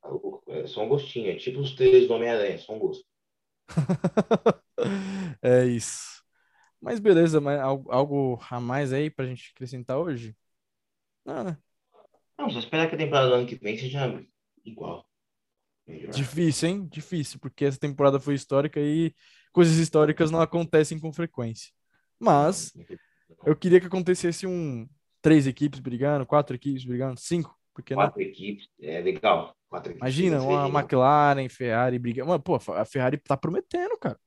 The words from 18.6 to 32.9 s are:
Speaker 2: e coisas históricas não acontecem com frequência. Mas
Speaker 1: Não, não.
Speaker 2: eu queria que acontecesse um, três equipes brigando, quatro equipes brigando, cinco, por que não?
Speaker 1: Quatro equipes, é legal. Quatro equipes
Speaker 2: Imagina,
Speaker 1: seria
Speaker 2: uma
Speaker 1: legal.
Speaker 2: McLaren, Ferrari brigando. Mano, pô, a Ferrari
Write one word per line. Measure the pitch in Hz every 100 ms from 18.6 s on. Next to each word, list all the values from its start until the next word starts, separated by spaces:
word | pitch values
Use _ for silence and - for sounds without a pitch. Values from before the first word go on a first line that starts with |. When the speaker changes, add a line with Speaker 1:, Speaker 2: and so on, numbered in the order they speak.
| 151 156
Speaker 2:
e | 147 151 165 - _ _ _
coisas | - 170 160
históricas | 160 156 151 151 160
não | 165
acontecem | 165 175 165 160 151 160
com | 160
frequência. | 147 170 - 117 110 - _ _ _ _ _
Mas | 226 147 151 190 -
Speaker 1:
Não, | - -
não. | - _ _ _ _ -
Speaker 2:
eu | 151
queria | 185 175
que | 180
acontecesse | 185 175 180 175 170 190
um, | 180 160 120 113 _ _ _
três | 156 156 135
equipes | 127 147 135
brigando, | 131 120 139 147 127
quatro | 147 147
equipes | 123 143 135
brigando, | 127 123 135 123
cinco, | - 170 156 _ _
por | -
que | -
não? | 135
Speaker 1:
Quatro | 101 104
equipes, | 95 - 98 104 - _
é | 73 80
legal. | 87 87 107 87 80 - _
Quatro | - -
equipes | -
Speaker 2:
Imagina, | 127 131 180 151
Speaker 1:
seria | 131 143
Speaker 2:
uma | 139
Speaker 1:
legal. | 147
Speaker 2:
McLaren, | 139 135 127 147 147 139 131
Ferrari | - 123 113 123 127
brigando. | 120 117 135
Mano, | 175
pô, | 143 143 -
a | 85
Ferrari | 110